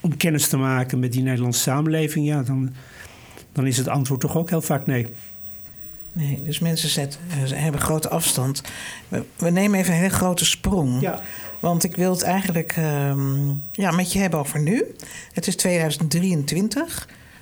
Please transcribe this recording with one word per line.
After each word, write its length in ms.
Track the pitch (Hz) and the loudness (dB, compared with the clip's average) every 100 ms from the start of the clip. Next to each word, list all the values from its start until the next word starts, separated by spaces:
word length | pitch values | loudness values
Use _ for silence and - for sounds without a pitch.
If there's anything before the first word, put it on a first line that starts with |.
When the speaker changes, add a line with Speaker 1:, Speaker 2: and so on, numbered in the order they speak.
Speaker 1:
om 160 | 180 135 | -4 0
kennis 320 | 175 151 - | 0 2 2
te 80 | 143 | 2
maken 420 | 131 131 127 127 | 2 0 0 0
met 140 | 127 | 0
die 100 | 123 | 0
Nederlandse 380 | 131 127 123 117 | 0 0 0 0
samenleving? 680 | - 131 156 160 156 156 147 | 0 2 2 2 0 0 0
Ja, 160 | 151 | 0
dan, 280 | 123 135 131 127 - - - - - - - | 0 0 -2 -6 -18 -20 -20 -20 -20 -20 -8
dan 140 | - 131 | -2 0
is 100 | 123 | 0
het 120 | 123 | 0
antwoord 320 | 135 127 131 | 0 0 0
toch 160 | - 160 | 0 0
ook 140 | 170 | 0
heel 120 | 165 | -2
vaak 240 | 156 143 143 | 0 -2 0
nee. 200 | 127 117 - - - - - - - - - - | -2 -2 -8 -20 -20 -20 -20 -20 -20 -20 -20 -12
Speaker 2:
Nee, 300 | 175 143 139 | -6 -2 -2
dus 140 | 151 147 | -4 -2
mensen 300 | 165 165 156 | 0 0 0
zet-, 300 | 151 143 - 170 | 0 -2 -6 -6
eh, 140 | 151 | -2
ze 100 | 131 | -2
hebben 260 | 139 156 143 | 0 0 0
grote 280 | - 156 156 | 0 0 0
afstand. 540 | 165 165 - 127 139 - - - - - | 0 0 0 0 -2 -8 -12 -12 -14 -8
We, 140 | - - - | -6 -6 -2
we 140 | 170 | 2
nemen 280 | 175 208 196 | 4 4 2
even 140 | 185 | 2
een 60 | 165 | 4
hele 160 | 190 | 2
grote 300 | - 180 180 | 2 2 2
sprong. 560 | - - 202 190 139 123 | 0 0 0 2 2 2
Speaker 1:
Ja. 200 | 185 - - - - - | 0 -4 -10 -16 -18 -4
Speaker 2:
Want 240 | 165 170 | 0 2
ik 120 | 180 170 | 0 2
wil 140 | 185 | 2
het 120 | 180 | 2
eigenlijk, 500 | - 190 185 170 165 - | 2 2 2 0 -2 0
ehm, 720 | 160 147 143 139 139 139 143 143 143 | 0 2 2 0 0 0 0 -2 -6
ja, 180 | - 196 | -2 0
met 220 | 170 180 | 2 0
je 60 | 196 | 0
hebben 200 | 196 160 | 0 0
over 220 | 139 147 | -2 0
nu. 240 | 151 233 440 - - - - | 2 2 0 -6 -18 -18 -8
Het 140 | - 170 | -4 -2
is 100 | 180 | 0
tweeduizend 540 | 190 180 160 151 160 | 2 2 2 0 0
drieëntwintig. 1000 | 170 185 165 143 156 214 269 339 - - - - - | 2 2 2 0 0 0 0 -4 -6 -12 -18 -20 -20